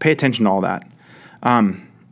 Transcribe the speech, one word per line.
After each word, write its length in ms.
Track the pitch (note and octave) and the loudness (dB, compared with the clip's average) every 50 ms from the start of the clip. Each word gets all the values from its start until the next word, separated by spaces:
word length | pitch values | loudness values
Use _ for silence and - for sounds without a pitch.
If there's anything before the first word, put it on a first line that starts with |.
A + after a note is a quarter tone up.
pay 100 | - D#3 | 0 0
attention 360 | D#3 D#3 D3 C3+ A#2+ A#2+ A2+ | 0 2 0 -2 0 0 0
to 40 | G2+ | 0
all 120 | F#2+ G2 F#2 | 0 0 -2
that. 280 | F2+ F#2+ - - - - - _ - - - - - - - - | -2 -4 -6 -10 -14 -20 -20 _ -20 -20 -20 -20 -20 -14 -6 -2
Um, 420 | B2 B2 A#2+ A2 G2 F#2 F#2 - - - _ _ _ | 0 2 2 2 0 -2 -4 -14 -20 -20 _ _ _